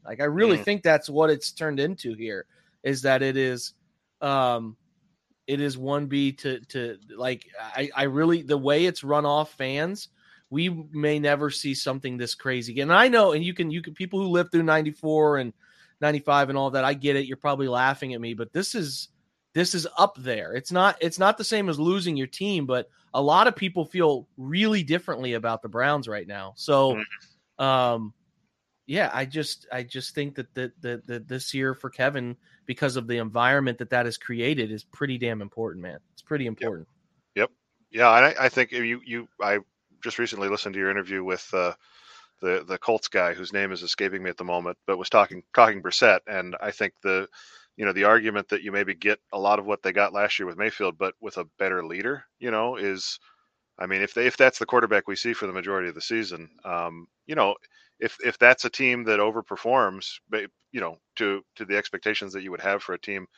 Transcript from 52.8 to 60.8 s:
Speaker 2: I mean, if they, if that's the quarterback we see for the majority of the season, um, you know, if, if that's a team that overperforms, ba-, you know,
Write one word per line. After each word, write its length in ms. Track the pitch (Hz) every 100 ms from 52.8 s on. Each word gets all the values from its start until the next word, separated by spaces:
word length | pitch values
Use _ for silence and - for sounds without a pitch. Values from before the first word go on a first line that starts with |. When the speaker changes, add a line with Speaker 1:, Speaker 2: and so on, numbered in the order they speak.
| 98 95 - - _ _ _ _ _ -
Speaker 2:
I 60 | 90
mean, 160 | 95
if 120 | 101
they, 140 | - 123
if 100 | -
that's 220 | 131 -
the 60 | 113
quarterback 420 | 123 113 104 98
we 80 | 95
see 180 | 120
for 120 | 113 101
the 80 |
majority 360 | 92 90 95 90
of 60 | 80
the 60 |
season, 480 | - 113 101 85 82 _
um, 440 | 98 87 85 85 85 _ -
you 100 | 156
know, 200 | 101 - _ _ _ _
if, 160 | 113 -
if 140 | 123 -
that's 280 | 123 127 127
a 40 |
team 340 | - 131 123 113
that 140 | 104
overperforms, 1000 | 107 110 101 98 113 131 104 95 - - _
ba-, 200 | 107 101 _ _
you 80 |
know, 180 | 127